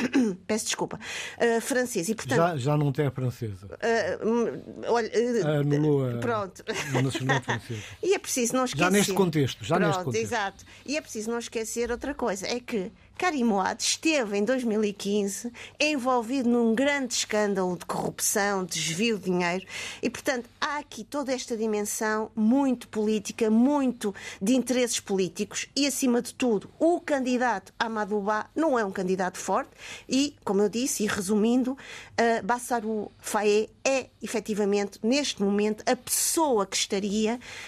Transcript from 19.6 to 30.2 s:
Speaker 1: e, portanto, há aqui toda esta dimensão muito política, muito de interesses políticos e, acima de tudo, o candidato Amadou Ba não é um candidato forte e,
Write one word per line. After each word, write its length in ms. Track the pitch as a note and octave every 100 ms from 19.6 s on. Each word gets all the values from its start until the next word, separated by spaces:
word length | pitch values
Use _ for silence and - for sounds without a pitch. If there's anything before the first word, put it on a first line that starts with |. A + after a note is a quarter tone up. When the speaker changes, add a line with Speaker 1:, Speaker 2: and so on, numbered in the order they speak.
| F#3 - - -
Speaker 1:
e, 80 | B3+
portanto, 400 | - - B3+ A#3+ -
há 180 | D4+ D4
aqui 240 | C#4+ -
toda 300 | G#3+ C#4+ C4+
esta 240 | B3 - A3+
dimensão 760 | A3 G#3 G#3 - G#3+ G#3+ A3 A3+
muito 500 | G#3+ C4+ C4+ B3 -
política, 640 | A3 G#3+ A3 G3 - A3
muito 640 | A3 B3+ D4 C4 A#3+ G#3 - - -
de 140 | F#3+
interesses 460 | C4 A#3+ B3 A#3 -
políticos 640 | - F#3+ F3 F3+ G3+ - -
e, 100 | C4+
acima 380 | C#4+ C#4 C4 A#3+
de 100 | -
tudo, 380 | - B3+ G3+ - -
o 220 | D#4+ F4
candidato 720 | - C#4 B3+ B3 B3 G3 - -
Amadou 460 | A3+ A3 G3+ G#3
Ba 260 | G3 G#3+ -
não 240 | - D#4+ A#3+
é 60 |
um 80 | G3
candidato 440 | F#3+ F3+ F#3 F3+ -
forte 340 | - G#3 C#4 - - - -
e, 280 | C4